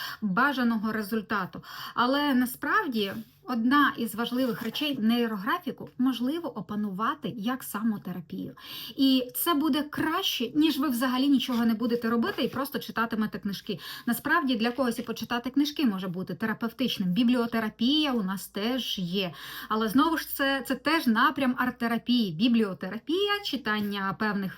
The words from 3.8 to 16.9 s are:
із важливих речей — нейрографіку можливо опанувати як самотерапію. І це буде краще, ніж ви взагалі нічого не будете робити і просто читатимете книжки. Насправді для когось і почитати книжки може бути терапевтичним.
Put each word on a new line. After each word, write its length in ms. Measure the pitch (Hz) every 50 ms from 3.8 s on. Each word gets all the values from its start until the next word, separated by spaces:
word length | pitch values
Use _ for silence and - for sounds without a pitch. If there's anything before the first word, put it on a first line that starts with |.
| 285 254 - -
із 180 | 233 220 -
важливих 460 | 202 233 226 240 247 269 247 214 -
речей — 360 | - 226 - - 285 302 277 240
нейрографіку 920 | 208 220 233 240 240 233 220 202 185 247 320 359 359 262 196 - - - - -
можливо 600 | 254 262 254 220 240 254 302 339 339 285 - 226
опанувати 760 | 190 - 208 208 208 208 190 180 214 247 311 302 - 196 - -
як 260 | 190 233 262 254 -
самотерапію. 920 | - - 208 214 233 214 196 - 190 180 185 - - - 190 185 - - - - - - - - - - -
І 340 | 269 269 262 262 247 254 -
це 180 | - - 339 339
буде 300 | 285 285 320 262 311 285
краще, 680 | 294 - - - 311 320 359 359 - - - 240 - -
ніж 240 | 302 302 311 262 -
ви 100 | 277 311
взагалі 380 | 247 233 262 262 247 254 269 285
нічого 380 | 285 254 - - 247 226 233
не 80 | 226 226
будете 360 | 202 233 247 233 240 - 226
робити 340 | 226 233 233 381 392 - 277
і 40 | 220
просто 320 | - 254 269 269 - 233
читатимете 600 | - - - - 226 233 - 208 214 208 - 208
книжки. 400 | - 208 196 - - - 208 156 - - - - -
Насправді 500 | - 233 233 - 285 302 - - 254 262
для 160 | 208 220 240
когось 280 | 240 - 269 240 226 -
і 20 |
почитати 480 | 226 - 226 - 226 - 240 240 - 269
книжки 360 | - 277 294 294 294 - 311
може 220 | 240 196 185 185 196
бути 280 | 165 180 185 - 185
терапевтичним. 760 | - 220 226 214 - - 226 - - 262 226